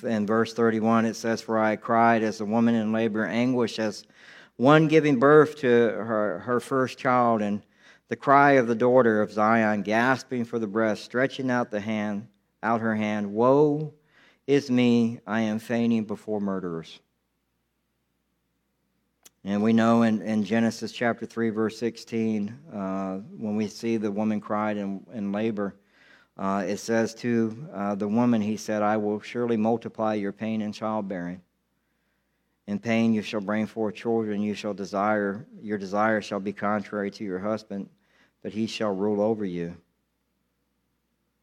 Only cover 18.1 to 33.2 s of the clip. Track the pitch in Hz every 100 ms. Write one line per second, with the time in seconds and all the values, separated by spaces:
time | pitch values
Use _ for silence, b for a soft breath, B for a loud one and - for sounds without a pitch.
18.1 | _ _ _ _ _ _ _ _ _ _
19.1 | _ - _ 95 104 113 113 113 117 113
20.1 | 110 101 107 98 117 113 113 107 - 120
21.1 | 110 107 117 113 104 110 - 117 - -
22.1 | 113 110 107 104 127 - 107 95 95 95
23.1 | 95 131 196 107 107 101 - 117 113 104
24.1 | 101 110 104 101 104 107 104 98 98 -
25.1 | 117 101 101 113 104 98 - b b b
26.1 | b b - 98 98 90 101 - 113 110
27.1 | - 123 117 113 117 156 95 101 101 104
28.1 | 113 123 113 104 104 - 107 104 107 104
29.1 | 107 - 120 120 113 110 117 113 - 110
30.1 | 107 101 - 110 110 107 104 110 110 98
31.1 | 95 87 92 - _ _ _ _ _ _
32.1 | _ _ _ _ _ - 101 117 113 113
33.1 | 107